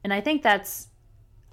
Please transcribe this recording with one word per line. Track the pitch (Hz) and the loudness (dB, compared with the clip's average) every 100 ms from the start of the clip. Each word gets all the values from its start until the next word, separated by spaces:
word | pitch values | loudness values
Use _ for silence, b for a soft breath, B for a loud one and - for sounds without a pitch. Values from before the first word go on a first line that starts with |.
And | 202 | -6
I | 196 | -4
think | 247 311 | -2 0
that's, | 233 202 - - - - - - - - - | 4 2 0 -12 -16 -20 -20 -20 -20 -20 -12